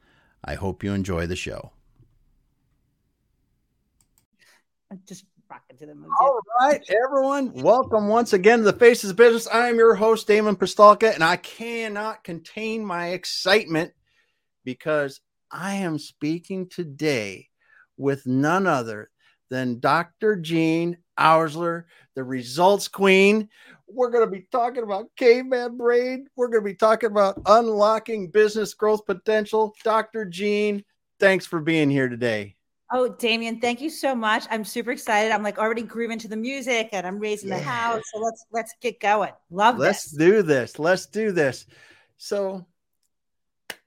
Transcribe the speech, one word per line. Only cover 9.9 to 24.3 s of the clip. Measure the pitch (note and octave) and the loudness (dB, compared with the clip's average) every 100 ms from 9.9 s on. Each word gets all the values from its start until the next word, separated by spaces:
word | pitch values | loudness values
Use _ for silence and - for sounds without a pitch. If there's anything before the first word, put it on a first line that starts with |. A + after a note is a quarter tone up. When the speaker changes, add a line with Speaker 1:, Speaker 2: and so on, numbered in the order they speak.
| G3 | 6
Speaker 1:
host, | A3 A3 - | 2 2 2
Damon | G#3+ G#3+ F#3+ | 2 2 0
Pistolka, | F#3 - G#3 G3+ A3 | 0 8 8 8 4
and | D#3 | 2
I | E3 F3 | 0 0
cannot | - - A#3 A#3 A3 G#3 G#3+ - - | -6 -16 -10 -8 -8 -8 -8 -10 -12
contain | E3 E3+ G#3+ A3 A3 | -14 -14 -10 -6 -6
my | G#3 F3 E3+ | -6 -6 -6
excitement | F3+ - - F#3 G#3 E3 D#3+ E3 _ _ _ _ _ _ _ B2+ | -8 -8 -4 2 2 2 -4 -4 _ _ _ _ _ _ _ -14
because | B2+ D#3 D3+ C#3 - _ _ _ | -10 -4 -4 -4 -10 _ _ _
I | D3 F#3+ G3 | -12 -8 -6
am | F3 D3+ | -4 -6
speaking | - - D3 E3+ - F#3+ F3+ | -10 -8 -6 -6 -8 -10 -10
today | - D#3+ C#3 D3+ B2+ G2+ F#2 - _ _ _ _ - | -10 -12 -6 -2 -2 -4 -12 -20 _ _ _ _ -6
with | C3+ C3+ B2+ | -4 -4 -2
none | C3 D3+ F#3 F#3+ | 0 0 0 0
other | C#3 A2+ G#2+ G#2+ _ _ _ - | -2 -4 -10 -16 _ _ _ -10
than | B2+ B2+ A#2+ | -6 -6 -2
Doctor | C3+ D#3 E3+ - G#3+ G3 | 0 0 -2 -4 -2 -2
Jean | D#3+ E3 D#3+ E3 E3+ E3+ _ - | -2 -2 0 -2 -4 -8 _ 0
Ausler, | D#3+ D#3+ D#3+ D#3 E3+ E3+ E3+ _ _ C3+ | 4 4 0 -4 -6 -6 -10 _ _ -12
the | B2+ | -8
results | C3 A#2+ C#3 F3+ G3+ - | -8 -6 2 4 4 -2
queen. | - G3 F#3+ G3 G#3+ G#3 _ - _ _ | 0 4 6 6 2 -2 _ -20 _ _
We're | A#3 A#3+ | -4 -2
gonna | A#3 | 0
be | G#3+ | 0